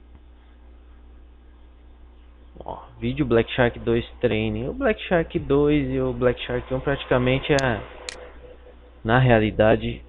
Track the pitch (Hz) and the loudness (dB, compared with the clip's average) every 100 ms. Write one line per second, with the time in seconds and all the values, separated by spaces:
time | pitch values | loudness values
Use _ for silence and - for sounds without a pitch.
0 | - - - - - - - - - - | -16 -20 -20 -20 -20 -20 -20 -20 -20 -20
1 | - - - - - - - - - - | -20 -20 -20 -20 -20 -20 -20 -20 -20 -20
2 | - - - - - - 50 50 - - | -20 -20 -20 -20 -20 -16 -14 -12 -14 -6
3 | 117 139 135 117 113 - 120 117 113 117 | -4 -2 2 2 2 2 0 0 -2 -2
4 | - - - 107 110 107 131 262 269 220 | -2 -2 0 0 -2 -4 -6 -4 -2 -2
5 | - 175 165 165 143 139 147 151 131 131 | -2 -2 0 -4 0 2 4 2 0 -2
6 | 131 120 123 120 - 123 - 131 143 135 | -2 0 0 0 -4 -6 -4 -4 -2 -4
7 | - 131 127 131 - 143 131 104 - - | 0 2 2 0 2 2 2 -2 -6 -16
8 | - - - - - - - - - - | -16 -16 -16 -20 -20 -20 -20 -20 -20 -10
9 | 110 123 127 113 107 90 107 113 117 117 | 0 4 6 6 4 4 4 4 0 -8